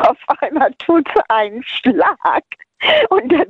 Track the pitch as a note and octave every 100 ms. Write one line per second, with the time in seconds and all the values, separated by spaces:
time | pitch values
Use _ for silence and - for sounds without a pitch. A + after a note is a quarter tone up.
0 | - - - C#4+ A#3 D#4 F3+ - - E4+
1 | C#4+ - - A3 G#3+ G#3+ - - B3+ G#3+
2 | - F#4 - - - - _ _ - D#5
3 | - F#4+ B3+ D#4+